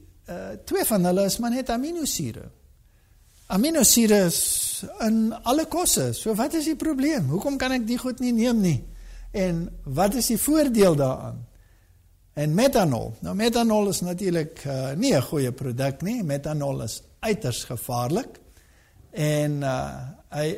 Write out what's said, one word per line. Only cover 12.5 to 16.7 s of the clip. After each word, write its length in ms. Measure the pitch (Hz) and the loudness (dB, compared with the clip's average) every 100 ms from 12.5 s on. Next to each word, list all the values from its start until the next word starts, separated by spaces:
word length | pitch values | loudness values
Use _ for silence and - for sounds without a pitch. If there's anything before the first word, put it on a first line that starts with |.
methanol, 560 | 160 269 254 180 117 113 113 | 4 4 4 2 2 -4 -8
nou 140 | 165 185 | -6 -2
methanol 540 | 233 233 233 214 202 | 0 2 4 4 2
is 100 | - | 0
natuurlik, 640 | 175 180 196 170 156 - | -4 -2 0 0 -2 -6
uh, 280 | 143 131 135 139 | -6 -4 -4 0
nie 180 | 269 | 2
'n 80 | 165 | 2
goeie 300 | - 156 127 | 2 0 -2
produk 500 | 120 135 120 139 135 | -2 -6 -2 -2 -2
nie, 200 | 175 247 | -4 -4
methanol 600 | 170 143 151 151 139 | -2 -4 -4 -4 -2